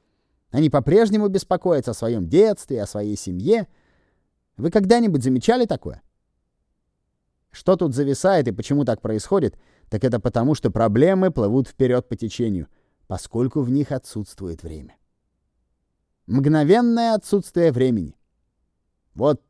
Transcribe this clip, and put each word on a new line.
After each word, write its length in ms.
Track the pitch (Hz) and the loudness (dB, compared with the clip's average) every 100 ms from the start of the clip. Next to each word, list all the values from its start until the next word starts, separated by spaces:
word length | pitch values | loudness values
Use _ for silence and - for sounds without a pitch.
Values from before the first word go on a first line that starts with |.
| _ _ _ _ _ | _ _ _ _ _
Они 180 | 135 156 | 0 2
по-прежнему 580 | 147 135 185 226 214 208 | 2 2 4 4 2 0
беспокоятся 640 | 190 - 180 185 156 123 | -2 -2 -2 0 0 0
о 40 | 110 | -4
своем 320 | 113 117 85 | -4 -4 2
детстве, 540 | 156 220 202 - 123 | 4 4 2 -6 -6
о 60 | 101 | -6
своей 280 | 107 104 104 | -6 -6 -6
семье. 500 | - 90 123 226 190 _ _ _ _ _ _ _ _ - | -6 -4 0 0 -2 _ _ _ _ _ _ _ _ -8
Вы 140 | 147 | -2
когда-нибудь 520 | 208 190 240 226 151 | 2 4 2 2 0
замечали 420 | 123 127 - 247 233 | 0 0 0 0 0
такое? 360 | - - - _ _ _ _ _ _ _ _ _ _ _ _ _ _ _ | -4 -8 -14 _ _ _ _ _ _ _ _ _ _ _ _ _ _ _
Что 240 | - - 185 | -4 0 2
тут 200 | 165 123 | 0 0
зависает 520 | 139 135 185 185 127 | -2 0 2 2 2
и 40 | |
почему 340 | 92 - 143 127 | -2 -2 0 0
так 160 | 113 | -2
происходит, 560 | 107 110 - 196 123 - _ _ _ | -4 -6 0 0 0 -4 _ _ _
так 140 | 107 | -2
это 160 | 127 117 | 0 -2
потому, 340 | 120 120 120 | -2 0 0
что 160 | 151 120 | 0 0
проблемы 640 | - 113 104 165 190 185 | 0 0 4 4 4 0
плывут 360 | 147 104 123 131 | 0 0 0 -2
вперед 400 | - 131 123 - | -2 0 0 -4
по 80 | 107 | -8
течению, 520 | 110 - 117 95 73 _ _ _ - | -8 -6 -4 -4 -6 _ _ _ -12
поскольку 540 | 95 - 113 127 156 | -12 -8 -4 -2 -2
в 100 | 123 | -2
них 200 | 135 143 | -2 -2
отсутствует 720 | 131 - 110 101 - 95 80 | -6 -10 -12 -12 -12 -12 -12
время. 340 | 82 78 69 _ _ _ _ _ _ _ _ _ _ _ _ _ - | -12 -16 -18 _ _ _ _ _ _ _ _ _ _ _ _ _ -4
Мгновенное 880 | 123 143 156 147 202 240 233 233 214 | 0 2 2 4 4 4 2 0 -2
отсутствие 560 | - 202 - - 170 | 0 -2 -2 0 2
времени. 440 | 123 127 113 80 - _ _ _ _ _ _ _ _ _ - | 2 0 0 -4 -12 _ _ _ _ _ _ _ _ _ -2
Вот 260 | 131 143 | 0 -2